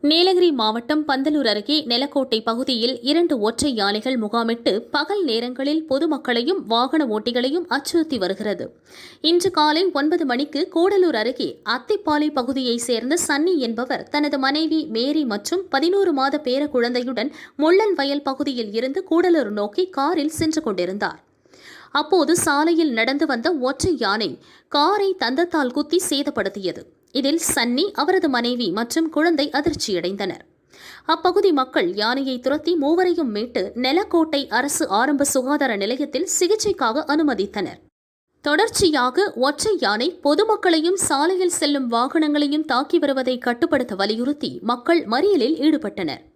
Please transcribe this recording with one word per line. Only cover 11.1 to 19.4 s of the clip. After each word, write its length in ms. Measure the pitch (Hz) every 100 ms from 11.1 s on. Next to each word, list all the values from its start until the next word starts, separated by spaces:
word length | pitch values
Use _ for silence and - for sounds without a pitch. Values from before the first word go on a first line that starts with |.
| 247
அருகே 460 | 220 247 180 - -
அத்திப்பாலை 600 | 247 - 415 320 294 302
பகுதியை 440 | 294 247 269 254 240
சேர்ந்த 400 | 240 233 240 339 -
சன்னி 300 | 285 330 349
என்பவர் 500 | 240 226 254 240 -
தனது 300 | 294 294 285
மனைவி 460 | 262 294 320 311 294
மேரி 400 | 220 254 302 269
மற்றும் 420 | 202 202 349 370
பதினோரு 440 | 269 330 392 381
மாத 280 | 277 269 294
பேர 260 | 294 254 294
குழந்தையுடன் 600 | 254 240 247 247 233 254 - - -
முள்ளன் 360 | 302 370 440 349
வயல் 260 | 277 277
பகுதியில் 520 | 277 269 294 247 214
இருந்து 300 | 214 262 294
கூடலூர் 460 | 370 330 359 330